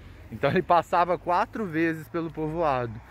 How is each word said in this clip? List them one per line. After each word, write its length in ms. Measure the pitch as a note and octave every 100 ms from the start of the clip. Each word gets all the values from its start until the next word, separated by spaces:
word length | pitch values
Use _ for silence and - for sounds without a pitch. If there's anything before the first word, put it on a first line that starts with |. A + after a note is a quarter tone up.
| - - -
Então 180 | A2+ C#3+
ele 140 | F#3
passava 560 | E3+ F3 D#3 F3+ F3 F3
quatro 480 | - F3 A3+ A#3+ G#3
vezes 420 | D#3 E3 D#3+ D#3
pelo 220 | E3+ E3
povoado, 640 | D3+ D#3 D#3+ D#3+ B2+ A#2+ A2+ -